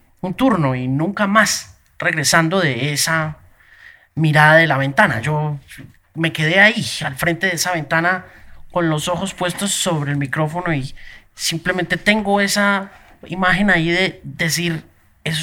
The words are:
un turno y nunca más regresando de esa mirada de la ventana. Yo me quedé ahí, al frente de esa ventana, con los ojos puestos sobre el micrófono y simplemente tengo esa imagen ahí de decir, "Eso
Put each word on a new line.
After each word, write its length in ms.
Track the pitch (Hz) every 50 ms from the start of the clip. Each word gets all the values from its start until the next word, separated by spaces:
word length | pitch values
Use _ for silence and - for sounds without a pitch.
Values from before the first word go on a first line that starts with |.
| _ _ _ -
un 140 | - 185 175
turno 400 | - 262 269 214 170 147 131 131
y 120 | 127 127
nunca 400 | 127 131 143 311 208 196 - 208
más 520 | 196 208 220 202 190 - - - - - _ _ _ _ -
regresando 600 | 151 175 160 156 139 139 180 165 165 165 190 196
de 320 | 175 143 127 120 135 147
esa 460 | 147 135 - 165 160 160 156 156 151 - - - _ _ _ _ - - - - - _ _ _ -
mirada 420 | 147 160 156 147 151 151 151 156
de 100 | 160 165
la 100 | 151 135
ventana. 440 | 135 135 139 135 - 214 160 117 113
Yo 380 | 113 151 151 151 151 151 147 139 - - - - - - - _ _ _ -
me 180 | 156 165 160
quedé 280 | - - 156 156 175 196
ahí, 240 | 202 214 240 220 - - - -
al 140 | - - 135
frente 300 | - - 170 170 165 185
de 80 | 190 175
esa 180 | 147 - 180
ventana, 540 | 180 165 139 - 165 160 170 180 185 185 - - - - - - - - - -
con 200 | - 180 170 160
los 180 | 156 151 - 180
ojos 240 | 180 170 196 190
puestos 380 | - - 180 180 180 - 196 196
sobre 400 | - - - 190 165 151 143 143
el 80 | 143 143
micrófono 560 | 139 131 139 156 156 151 160 175 180 170 160
y 200 | 135 135 - - - - - - - - _ _
simplemente 600 | - - - 160 160 - 180 185 185 175 - 185
tengo 460 | 170 - 208 208 220 202 202 202 202
esa 480 | 202 196 190 202 202 202 202 190 196 196 - - - - - _ -
imagen 440 | - 175 185 185 180 175 180 208 202
ahí 180 | 180 170 160 170
de 320 | 170 180 190 175 - -
decir, 640 | - 139 131 - 170 160 - 165 175 170 160 156 - - _ _ _ _ _ _ -
"Eso 160 | 160 160 156